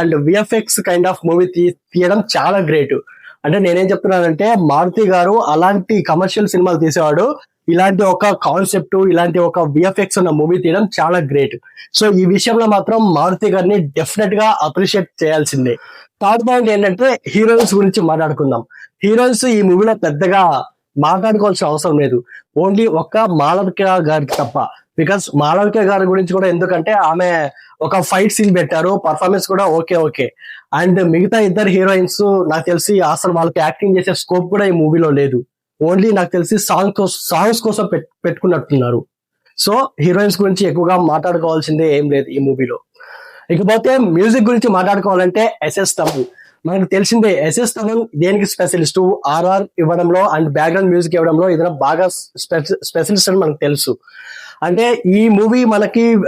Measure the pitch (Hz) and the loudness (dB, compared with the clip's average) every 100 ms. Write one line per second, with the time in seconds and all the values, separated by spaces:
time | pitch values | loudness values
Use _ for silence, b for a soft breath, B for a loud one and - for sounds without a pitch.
0 | 170 151 147 202 208 220 214 - 190 175 | 0 0 0 0 0 -2 -2 -4 0 0
1 | 185 185 165 175 180 175 175 - _ 175 | 0 -2 -2 0 0 0 -2 -2 _ -2
2 | 180 208 - 160 160 196 156 156 139 131 | 0 0 -2 -2 0 0 0 0 0 -4
3 | - B B B 147 202 185 175 185 175 | -8 B B B -2 0 2 2 0 0
4 | 208 180 170 156 214 220 151 143 180 226 | 0 0 0 0 0 2 2 2 0 0
5 | 202 180 185 220 - 156 185 202 185 208 | 2 2 2 2 0 2 2 0 0 -2
6 | 165 160 190 220 208 180 185 165 160 170 | 0 0 0 -2 0 0 0 0 0 0
7 | 151 151 247 285 B _ - 175 190 190 | 0 0 0 -4 B _ -2 2 2 2
8 | 190 180 208 185 156 170 190 190 - 190 | 0 2 0 0 -2 -2 -2 -4 -2 0
9 | 190 170 175 180 170 175 156 147 190 196 | 2 2 0 0 0 0 0 0 0 0
10 | 196 196 180 151 156 180 165 185 208 - | -2 0 0 0 0 0 0 0 -2 -2
11 | 160 180 139 139 131 113 B B B - | 0 0 0 0 -2 -4 B B B 0
12 | 214 185 180 190 240 226 220 196 196 226 | 2 2 2 0 0 0 2 0 0 0
13 | 208 147 175 180 208 185 180 202 147 156 | 0 0 0 -2 -2 0 0 0 -2 -4
14 | 151 208 202 208 220 - 156 185 190 202 | -4 -2 -2 0 0 0 -2 -2 -2 -2
15 | - - 156 156 147 139 127 113 B B | -4 -4 -2 0 -2 -2 -2 -4 B B
16 | B - 202 233 233 247 220 208 202 185 | B -4 0 0 2 0 2 2 0 0
17 | 262 233 - 208 220 233 214 196 190 208 | 0 -2 -2 2 4 4 4 2 2 2
18 | 160 160 156 151 139 117 - B B _ | 0 0 -2 -2 -2 -2 -6 B B _
19 | 202 226 254 226 254 214 190 180 220 220 | 0 2 2 0 0 2 4 4 2 0
20 | 160 147 185 196 180 131 - _ _ 143 | -2 -2 0 2 2 0 -4 _ _ -2
21 | 151 185 220 214 208 185 156 151 180 147 | 0 2 0 2 0 0 -2 -2 0 2
22 | 135 123 - B B 147 190 202 226 160 | 2 -2 -4 B B -2 0 2 2 0
23 | 160 214 220 156 147 185 190 190 190 185 | -2 0 0 2 2 0 -2 -2 0 0
24 | 156 156 139 - 123 139 117 B B - | 0 -2 -2 -6 -4 -4 -6 B B -4
25 | 156 196 - 143 147 185 208 220 196 196 | -2 -2 -2 -2 0 0 0 0 0 0
26 | 185 190 180 185 185 175 180 170 170 208 | 0 0 0 -2 0 0 -2 -2 0 0
27 | 160 170 180 165 143 B B B 156 190 | 0 0 0 -2 -4 B B B -2 -2
28 | - 190 202 - 202 180 147 160 175 202 | 0 0 0 0 2 2 0 -2 0 -2
29 | 160 151 185 196 190 190 190 165 165 170 | -2 -2 0 0 -2 0 0 0 0 0
30 | 156 - 120 - B B B 147 185 185 | 0 -2 -6 -8 B B B -2 2 2
31 | 175 165 185 220 202 185 202 185 190 190 | 2 2 2 2 0 0 0 2 2 0
32 | 180 - 202 190 160 160 170 170 - 202 | 0 0 0 2 0 -2 -2 -2 0 0
33 | 156 160 185 165 165 175 156 - 202 185 | 0 -2 -2 -2 -2 0 -2 -2 0 0
34 | 185 170 - 180 175 202 202 170 156 165 | 0 -4 -2 -4 -2 -2 0 0 2 2
35 | 160 139 135 123 - _ _ - 160 190 | 2 2 0 -2 -6 _ _ -4 0 2
36 | 220 202 175 180 165 214 - 180 196 202 | 2 2 0 -2 0 -2 0 0 0 -2
37 | 185 - - 165 214 233 226 208 185 170 | -4 -4 -4 0 0 0 -2 -2 -2 -4
38 | - _ 170 170 190 165 - 139 120 117 | -6 _ -6 -2 0 0 0 0 0 -2
39 | - _ _ _ _ - 196 240 269 - | -4 _ _ _ _ -6 -2 0 -2 0
40 | 170 180 208 196 196 185 185 160 175 180 | 0 2 0 0 0 0 0 0 0 2
41 | 160 156 180 170 160 160 156 156 160 143 | 2 0 0 -2 0 -2 -2 0 2 2
42 | 147 139 139 135 139 131 123 - _ - | 0 0 -2 -2 -2 0 -2 -6 _ -20
43 | B B B B B 175 202 220 254 262 | B B B B B 0 2 2 2 2
44 | 202 165 220 254 214 233 233 185 196 196 | 2 2 2 2 2 2 2 0 0 0
45 | 196 185 180 175 - - 151 196 190 - | 0 0 0 0 -2 -2 -6 -4 -4 -2
46 | 160 143 123 B B B 160 190 185 190 | -4 -4 -6 B B B -4 -2 0 0
47 | 190 226 214 156 156 226 233 226 214 226 | 0 2 2 0 0 -2 -4 -4 -4 -2
48 | 226 147 180 202 196 - 180 180 - 190 | -4 -2 0 0 -2 -2 -2 -2 -2 0
49 | 185 208 139 160 180 196 202 - 160 175 | 0 0 -2 -2 0 0 -2 -2 -2 0
50 | 170 180 202 156 156 151 165 185 185 175 | 0 2 2 0 0 0 0 0 2 0
51 | 165 170 165 156 185 160 175 151 - 165 | 0 0 2 2 2 0 -2 -2 -2 0
52 | 185 - - - - 165 147 - - 165 | -2 -4 -14 -14 -6 -4 -4 -6 -4 -4
53 | 160 202 196 190 160 147 143 143 135 - | -2 0 0 0 0 -2 -2 -2 -4 -6
54 | B B B B B B 170 180 240 226 | B B B B B B -4 0 0 0
55 | 180 202 226 208 214 254 233 208 208 233 | 2 2 4 4 2 2 2 0 0 0
56 | 233 220 | 2 2